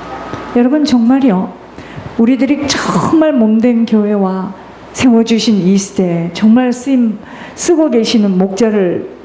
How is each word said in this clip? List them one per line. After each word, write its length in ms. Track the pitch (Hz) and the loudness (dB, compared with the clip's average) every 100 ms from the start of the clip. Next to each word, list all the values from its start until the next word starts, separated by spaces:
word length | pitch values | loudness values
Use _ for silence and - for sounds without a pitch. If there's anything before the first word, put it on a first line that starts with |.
| - - - - - 247 | -14 -14 -12 -12 -6 0
여러분, 280 | 240 302 | 0 2
정말요, 680 | 285 247 226 269 262 185 190 - - - - - - - | 2 2 2 2 2 0 -2 -8 -20 -20 -18 -16 -8 -2
우리들이 480 | - 254 262 285 285 | 0 2 0 0 -2
정말 680 | - - - - 320 311 | -4 -4 -2 0 2 2
몸된 540 | 285 220 220 240 233 233 | 2 2 2 2 2 0
교회와 680 | 220 208 208 190 190 190 - - - - | 0 0 0 -2 -4 -8 -12 -20 -20 -16
세워주신 640 | - 262 226 226 226 196 208 | -2 2 4 2 0 2 2
이 200 | 175 196 | 2 2
시대에 540 | 196 - 185 170 170 | 0 -2 -2 -2 -4
정말 400 | 170 220 233 254 | 0 4 4 2
쓰임, 460 | 247 - 262 233 202 - - - | -2 0 0 0 -2 -10 -18 -16
쓰고 360 | - - 330 311 | -6 0 2 2
계시는 480 | 233 220 226 202 185 | 0 0 2 2 2
목자를 720 | 196 190 226 208 180 131 - - | 0 0 0 2 0 -2 -8 -14